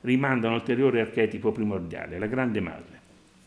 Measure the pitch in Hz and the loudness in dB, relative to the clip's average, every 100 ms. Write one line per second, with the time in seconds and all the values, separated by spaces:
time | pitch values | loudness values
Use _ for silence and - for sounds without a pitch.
0 | 120 131 139 131 113 113 117 120 135 120 | 2 2 2 2 2 0 0 4 4 4
1 | 110 - 107 101 107 107 107 95 85 85 | 0 2 0 2 -2 0 -2 -2 -6 -10
2 | 82 87 107 131 127 104 87 73 - - | -10 -6 -4 -2 0 -2 -4 -8 -16 -20
3 | _ - _ _ | _ -20 _ _